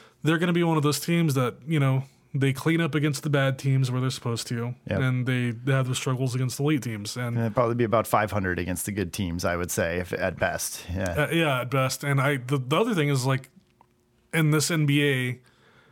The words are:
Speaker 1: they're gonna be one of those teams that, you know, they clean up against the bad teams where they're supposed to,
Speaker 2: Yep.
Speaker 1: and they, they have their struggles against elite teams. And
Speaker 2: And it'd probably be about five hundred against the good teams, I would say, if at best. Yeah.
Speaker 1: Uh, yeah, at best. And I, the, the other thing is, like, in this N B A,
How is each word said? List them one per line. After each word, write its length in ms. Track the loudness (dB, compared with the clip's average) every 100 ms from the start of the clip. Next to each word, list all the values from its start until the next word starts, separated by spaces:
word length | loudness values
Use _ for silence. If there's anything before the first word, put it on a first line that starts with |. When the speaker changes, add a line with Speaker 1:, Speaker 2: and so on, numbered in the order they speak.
| -20 _
Speaker 1:
they're 160 | 0 2
gonna 140 | 2
be 100 | 2
one 140 | 2 4
of 60 |
those 180 | 2 0
teams 340 | 0 2 2
that, 200 | 2 0 -4 -2
you 140 | 2
know, 240 | 2 2 -2 _ _
they 180 | 0 2
clean 300 | 2 0 2
up 120 | 2
against 280 | 0 0 -2
the 80 | 0
bad 280 | 2 2 0
teams 320 | 0 2 0
where 100 | 0
they're 100 | -2
supposed 360 | -4 -6 -6 -6
to, 260 | -6 -6 -8 -4
Speaker 2:
Yep. 100 | 0
Speaker 1:
and 260 | 0 0 0
they, 260 | 0 -2
they 200 | -2 0
have 140 | 2 0
their 80 |
struggles 400 | -2 -2 -2 -2
against 260 | -2 -4 -2
elite 220 | 0 0
teams. 340 | -2 -6 -8 -6
And 120 | -4
Speaker 2:
And 100 | 0
it'd 160 | 0
probably 200 | 2 2 2
be 80 |
about 220 | 2 2 4
five 240 | 2 2
hundred 280 | 0 0 0
against 260 | -2 -4
the 80 | -4
good 220 | -4 -4
teams, 320 | -2 -2 0 0
I 100 | 0
would 140 | -2
say, 280 | -2 0 -2
if 140 | -4
at 260 | -2 -2 0
best. 460 | -2 -2 -6 -8 -8
Yeah. 120 | -4 -2
Speaker 1:
Uh, 160 | 0 0
yeah, 280 | 0 0 0
at 80 | 0
best. 340 | 0 0 -2
And 160 | -2 2
I, 160 | 2 0
the, 220 | -2 -4
the 180 | 0 0
other 160 | 2
thing 140 | 2 0
is, 160 | 0
like, 240 | 0 -2 -4 -20 _ _ _ _ _ _ _
in 160 | 0 2
this 200 | 2 2
N 140 | 0
B 180 | 2 4 2
A, 320 | 2 -2 -6 _ _ _ _ _